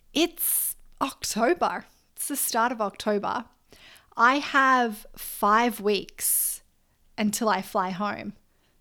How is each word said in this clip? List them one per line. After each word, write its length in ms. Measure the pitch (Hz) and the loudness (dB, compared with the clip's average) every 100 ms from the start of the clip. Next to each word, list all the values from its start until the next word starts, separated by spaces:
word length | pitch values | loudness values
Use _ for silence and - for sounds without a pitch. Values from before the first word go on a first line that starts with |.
| _ | _
It's 640 | 269 339 - - - - - - - | 0 0 0 -2 -2 -4 -8 -14 -6
October. 840 | 165 - - 214 233 349 202 175 - _ _ - | -6 -6 -6 0 0 2 0 -2 -10 _ _ -12
It's 120 | - | -8
the 80 | 277 | -4
start 340 | - 233 233 | -2 0 0
of 120 | 233 | 0
October. 640 | 202 - - 208 196 214 233 _ _ - - - _ | -6 -4 -2 0 0 -6 -8 _ _ -20 -20 -20 _
I 260 | - 240 277 | 2 4 4
have 680 | 269 285 269 254 233 208 - - | 2 2 4 4 2 -2 -14 -14
five 640 | - - 202 214 240 208 | -12 0 4 4 4 0
weeks 800 | 196 196 - - - - - - _ _ _ _ _ - | 0 0 -2 -6 -2 0 -2 -4 _ _ _ _ _ -4
until 320 | 214 208 220 | -2 0 0
I 140 | 190 | 0
fly 260 | 190 214 185 | -2 -2 -2
home. 460 | 180 208 - 214 - _ _ _ _ | -2 -4 -6 -10 -14 _ _ _ _